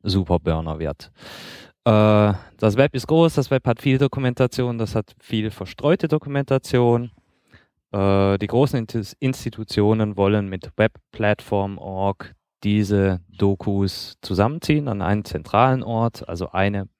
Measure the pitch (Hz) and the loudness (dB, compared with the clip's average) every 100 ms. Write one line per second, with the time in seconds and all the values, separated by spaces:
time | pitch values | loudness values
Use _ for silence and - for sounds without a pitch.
0 | 101 95 90 87 - 80 80 80 78 73 | 0 -2 0 0 0 -4 -4 -6 -8 -8
1 | - _ - - - - - _ - 107 | -16 _ -20 -20 -20 -20 -20 _ 2 4
2 | 107 107 104 98 - _ 110 104 143 135 | 6 6 4 0 -8 _ 0 4 2 0
3 | - 160 165 156 131 131 - 113 139 131 | 0 2 4 2 0 -2 0 -2 0 2
4 | 139 - 127 120 127 - 123 117 110 113 | 0 0 -4 0 -2 0 -4 -4 -4 -4
5 | - _ - 110 107 - 95 - 143 165 | -6 _ -6 -4 -4 -8 -14 -4 0 0
6 | 160 156 143 143 135 135 - 123 120 120 | 0 -2 -2 -6 0 -2 0 2 2 2
7 | 120 _ _ _ _ _ _ _ _ 101 | -2 _ _ _ _ _ _ _ _ -2
8 | 98 98 98 98 101 117 143 131 110 117 | 2 4 2 0 0 2 2 0 -4 -6
9 | 98 - 135 131 120 110 110 - 104 110 | -8 -4 -4 -4 -8 -10 -6 2 2 2
10 | 107 101 98 107 98 95 - - 110 - | 0 0 2 2 -2 -8 -12 -2 -2 -2
11 | _ - 104 104 - 101 98 98 - 95 | _ -2 -2 -2 -2 -2 -2 -8 -10 -4
12 | 98 98 - _ _ _ 101 104 101 104 | -4 -4 -14 _ _ _ 0 0 2 2
13 | 95 92 - - 101 98 - 98 98 - | 2 0 -8 -2 0 0 -2 0 -2 -4
14 | - - - 90 107 160 - 151 143 101 | -14 -18 -6 0 0 -2 -2 0 0 -4
15 | 90 104 98 76 - 101 127 131 110 113 | -2 -2 -4 -10 -2 2 4 2 -2 -2
16 | 117 - - 87 90 92 98 101 95 | -2 -4 -12 -8 -6 0 0 0 -8